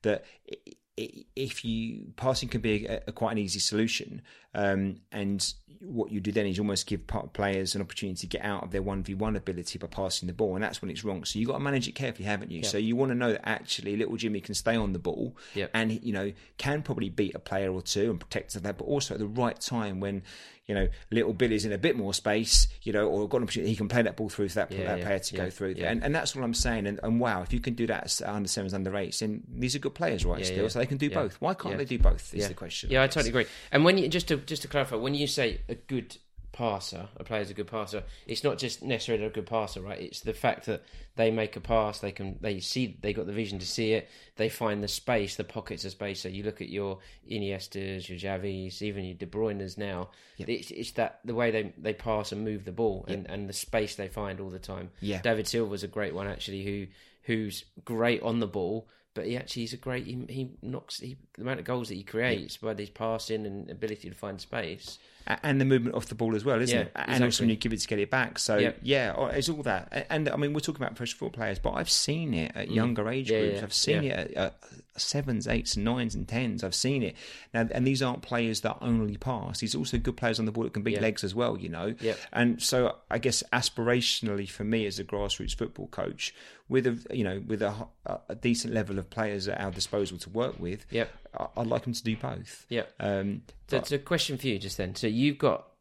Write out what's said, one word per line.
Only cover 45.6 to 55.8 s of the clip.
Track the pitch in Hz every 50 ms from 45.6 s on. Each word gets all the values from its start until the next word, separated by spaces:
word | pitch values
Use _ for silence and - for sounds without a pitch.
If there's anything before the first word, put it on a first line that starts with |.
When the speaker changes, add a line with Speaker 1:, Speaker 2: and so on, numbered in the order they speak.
| - - 101 80 -
Speaker 2:
of | 98
space. | 92 - 104 101 98 90
So | - 92
you | 92 98 101
look | 107 104 -
at | 92 -
your | 87 101 101 98 95 95 - - - - - -
Iniestas, | - 107 101 98 98 95 - - - 101 98 95 95 95 90 -
your | 92
Xavis, | 87 92 98 98 92 95 101 95 95 92 92 92 -
even | 104 107 98 101 95
your | 92 90
De | 87 98
Bruyne's | 85 - 107 110 110 101 98 98 92 90
now. | - 107 101 95 90 90 - - - - - -
Speaker 1:
Yep. | - - -
Speaker 2:
It's, | 120 - - -
it's | - - 113 - -
that, | - 113 - - - _
the | 226 -
way | 113 120 117
they, | 110 110 104 92 -
they | - 78 107 104
pass | - - 117 110 107 104 -
and | 104 101 107
move | 110 107 101 95
the | 101
ball | 90 95 117 110 95 92 92
and, | - 95 101 -
Speaker 1:
Yep. | -
Speaker 2:
and | 85 101 104 95
the | 95
space | - - - - 113 107 101 -
they | - 101
find | 92 - - 104 98 95 90
all | 98 95
the | 90 92
time. | - - 95 92 90 92 - -
Speaker 1:
Yeah. | 95 101 101 92
Speaker 2:
David | 87 120 113 107 107
Silva's | - - 117 113 101 104 98